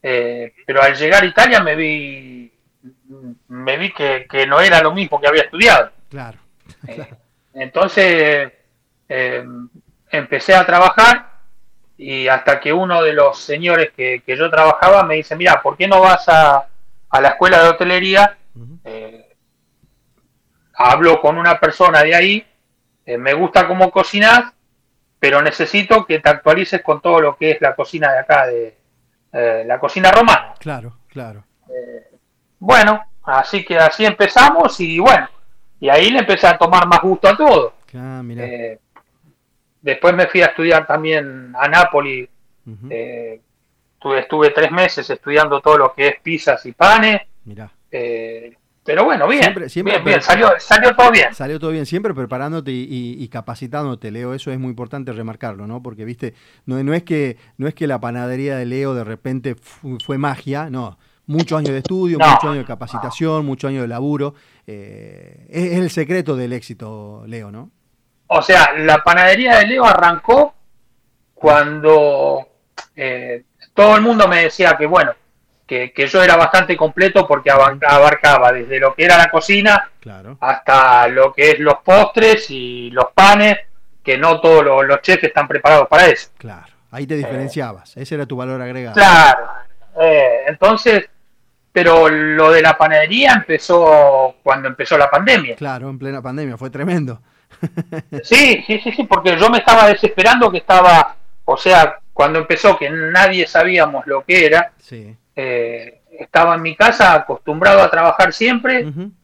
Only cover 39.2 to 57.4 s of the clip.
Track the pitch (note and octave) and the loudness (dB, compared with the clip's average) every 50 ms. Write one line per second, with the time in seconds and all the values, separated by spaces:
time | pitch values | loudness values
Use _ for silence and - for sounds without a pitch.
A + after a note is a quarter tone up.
39.2 | _ _ _ _ _ _ _ _ _ _ _ _ _ C#3+ C3+ - - F3 F3+ F3+ | _ _ _ _ _ _ _ _ _ _ _ _ _ -6 -6 0 0 0 2 2
40.2 | F3+ - - F3+ F3 D#3 - - E3 E3+ E3 D#3 D#3 - C#3 D#3 D#3 D#3+ D#3+ D3+ | -2 0 2 2 2 2 0 -2 0 2 2 0 0 -2 -4 -4 -4 -4 -4 -4
41.2 | C#3+ C#3 C3 C3 B2+ B2 B2 B2+ C#3 C#3+ D#3 E3+ F3 E3+ - C#3+ C#3+ C#3 C3+ B2+ | -6 -8 -16 -18 -20 -16 -8 -4 -4 0 2 2 2 2 0 -4 -4 -4 -8 -10
42.2 | B2 - _ _ _ _ _ _ _ A#2+ A2 G2 A2+ C3+ C#3+ A2+ A#2 B2 B2 A#2+ | -12 -16 _ _ _ _ _ _ _ -20 -20 -20 -18 -16 -12 -12 -12 -12 -14 -16
43.2 | A#2 A2+ A2 A2+ _ _ _ _ _ _ _ _ _ _ _ _ - C3+ C3+ C3 | -16 -16 -18 -20 _ _ _ _ _ _ _ _ _ _ _ _ -8 -6 -4 -4
44.2 | B2+ - - D#3 D3+ D3 C#3+ D3+ D#3 D#3 D#3+ F3 F#3 F3 - - B2+ - C3+ - | -4 -4 -2 0 0 2 2 0 -2 -2 0 -2 -2 -2 -2 -8 -10 -10 -10 -10
45.2 | _ C#3+ C#3+ D3+ D3+ D3+ C#3+ C#3 - D#3 D#3 D3 C#3 B2+ - - C#3 C#3+ C3+ - | _ -2 0 0 0 0 -2 -2 2 2 2 2 2 0 -2 -2 -2 -2 -4 -4
46.2 | _ E3 E3 D3+ - D3+ C3 - - B2+ A#2 _ E3 G3 G#3+ A3+ G#3+ A3 G#3+ F#3+ | _ -10 -8 -4 -2 -2 -2 -2 -4 -18 -4 _ 4 4 4 4 2 0 -2 -2
47.2 | - - - - - A2 G#2 G2+ A2 G2+ _ _ _ _ - C3 A#2+ A#2+ A#2 A2+ | -6 -12 -20 -20 -20 -20 -20 -20 -20 -20 _ _ _ _ -12 -10 -8 -8 -8 -10
48.2 | A2+ A2+ A2+ A2+ A#2 A#2+ _ _ _ _ _ _ _ - - E3+ A3 D#4 D4 F#3+ | -10 -12 -16 -18 -20 -20 _ _ _ _ _ _ _ -6 -2 0 0 0 0 -2
49.2 | D3 F3 C4 C#4+ A#3+ - G3 F#3+ E3+ - - E3+ F3+ F#3+ G#3 F3 E3 - - D#3 | -2 -2 0 0 0 -2 -2 -4 -12 -10 -10 -8 -6 -4 -4 -4 -2 -2 -2 -2
50.2 | - - F3+ G3+ A3+ G#3+ F3+ - - - G#3+ G#3+ A#3 B3 A#3+ B3 B3 B3 A#3 G3 | 2 0 0 2 4 2 2 0 0 0 0 2 2 2 2 4 4 4 4 2
51.2 | C#3+ A#2 - - C#3 C3+ D3+ D#3 D3+ D#3+ D#3+ D#3+ C#3+ B2 E3 F3+ G#3 A3 E3+ C3+ | 0 -2 -4 -10 -10 -10 -10 -8 -8 -8 -6 -6 -8 -6 -8 -6 -6 -6 -8 -8
52.2 | B2+ A2 B2+ B2+ C3+ D3+ D#3+ E3 C#3+ C#3 C3 B2 B2+ - C3+ B2+ B2 A#2+ B2 - | -10 -10 -8 -10 -10 -8 -10 -10 -10 -10 -10 -10 -10 -12 -12 -12 -12 -12 -14 -14
53.2 | A#2+ A2+ - A#2+ A2 - A#2 - C3+ A#2+ B2+ D3 D3 C#3 B2 A2+ - A2 G#2 A#2 | -16 -14 -14 -16 -14 -14 -16 -16 -16 -12 -10 -10 -10 -10 -10 -12 -14 -16 -14 -12
54.2 | B2 B2 B2+ C3+ - D3 C3 C3 C3 B2+ A#2+ A#2 B2 A2+ - C#3+ C3+ B2+ A#2 A2 | -12 -12 -12 -12 -12 -12 -12 -10 -10 -12 -12 -14 -14 -14 -14 -14 -14 -14 -14 -12
55.2 | A2+ A2+ A2+ A2 - A#2 G#2 F#2+ G#2 G#2 A2+ B2+ B2 B2 A2 G#2 A2 A2+ B2 A2+ | -12 -14 -14 -14 -14 -14 -14 -14 -16 -16 -16 -16 -16 -18 -18 -16 -16 -16 -16 _
56.2 | - - - _ _ _ _ _ _ - B2+ C3 C3+ C#3 D#3 E3+ F3 - F3 D3+ | -14 -16 -16 _ _ _ _ _ _ -10 -10 -8 -6 -6 -6 -6 -6 -6 -6 -6
57.2 | C#3+ C3 A#2 _ | -6 -6 -10 _